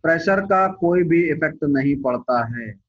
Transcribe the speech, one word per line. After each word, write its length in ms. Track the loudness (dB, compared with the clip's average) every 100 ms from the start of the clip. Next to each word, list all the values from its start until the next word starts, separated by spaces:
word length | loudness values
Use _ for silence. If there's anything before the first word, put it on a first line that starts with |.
Pressure 380 | 0 0 2 0 2
का 200 | 2 2 0
कोई 220 | 0 2 2
भी 120 | 2 2
effect 320 | 0 -4 -2
नहीं 300 | -2 0 0 0
पड़ता 400 | -2 -4 -2 -2 -2
है। 240 | -8 -12 -16